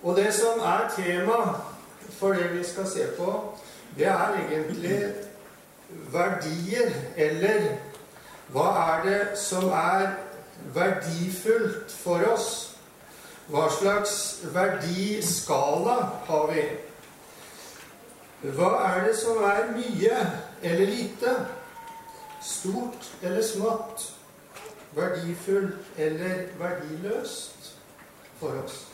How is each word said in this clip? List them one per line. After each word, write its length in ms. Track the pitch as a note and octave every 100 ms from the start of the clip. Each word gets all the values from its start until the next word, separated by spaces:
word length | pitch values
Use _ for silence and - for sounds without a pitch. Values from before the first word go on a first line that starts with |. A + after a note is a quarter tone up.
Og 120 | F3 F#3
det 140 | G#3 G#3
som 240 | A3+ A3+
er 240 | E3+ F#3+ A3+ -
tema 440 | F3+ F3+ F#3+ A#3 F#3 - - - - - - -
for 220 | G3 F#3
det 140 | F3
vi 100 | F3
skal 240 | F3 - F#3
se 220 | - - -
på, 160 | F3 - - - - - - -
det 100 | F#3+
er 300 | F#3+ - G3 -
egentlig 560 | D#3 D#3 E3+ F3 G3+ G3+ - - - - - - - - E3 D3
verdier, 800 | D#3 F3+ F3 D#3 E3+ F3 A#3+ A3 C#3 - -
eller 520 | D3+ D#3+ G3 G#3+ - - - - - - - - -
hva 160 | C3+ F3 E3+ D#3+
er 180 | D#3+
det 180 | F#3+ G3+ G3+ -
som 280 | - F#3 F#3
er 400 | - F3+ F#3+ G3 - - - - - D3+
verdifullt 1160 | C#3 F#3 F#3+ E3 E3 F#3 - A3 A3+ G#3+ - -
for 320 | - F3 F3 G#3
oss? 180 | A#3 - - - - - - - - - - -
Hva 220 | D3+ D#3
slags 440 | - G3 G3+ G3+ - - - E3+
verdiskala 1500 | F3 F#3+ C3+ D#3 F3+ G3+ G#3 E3 E3 - C3+ D3 - A#3 B3 - - -
har 220 | D#3 D3+
vi? 140 | D#3+ D3 - - - - - - - - - - - - - - - - -
Hva 300 | C#3 C3+ F#3 -
er 240 | F#3+ F#3 G#3
det 80 | A3
som 220 | A#3 A3
er 320 | G3+ G3+ A#3
mye 460 | A3+ A#3+ F3+ G#3+ B3+ F#3 - - -
eller 300 | E3+ F3 G3
lite? 440 | A#3+ - - A#3+ B3 - - - - - - - - - -
Stort 640 | - - F#3+ G#3 A#3+ - - -
eller 180 | F3+ G3
smått? 680 | A3 G3 A3 A3 - - - - - - - - - - -
Verdifullt 1080 | D3 F3+ F3 E3+ E3+ G3 G3 F#3+ - - -
eller 480 | D#3 D#3+ F#3 F3+ F3+ D3
verdiløst 1120 | F3 F3 D3+ D#3+ G3 A#3 - - - - - - - - - - - -
for 200 | D3+ C3+ -
oss? 180 | - -